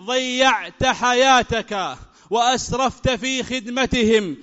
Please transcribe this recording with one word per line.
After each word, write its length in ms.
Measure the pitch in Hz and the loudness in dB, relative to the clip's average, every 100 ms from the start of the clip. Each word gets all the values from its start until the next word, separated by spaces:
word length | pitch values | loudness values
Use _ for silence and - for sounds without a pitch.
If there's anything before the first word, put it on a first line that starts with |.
ضيعت 840 | 190 254 254 254 262 220 175 - 262 | -6 -4 -2 0 2 2 -4 -4 -2
حياتك 1080 | 214 240 247 269 254 220 226 220 208 170 123 - _ - | 0 0 2 4 4 2 -4 -4 -6 -6 -8 -16 _ -4
وأسرفت 800 | 220 240 254 - 240 262 - 262 | 0 0 0 -2 -2 -2 -2 -2
في 340 | 240 247 262 | -2 -2 -4
خدمتهم 960 | 208 254 214 240 254 254 220 220 190 131 | -4 -6 -6 -4 0 2 4 4 2 -8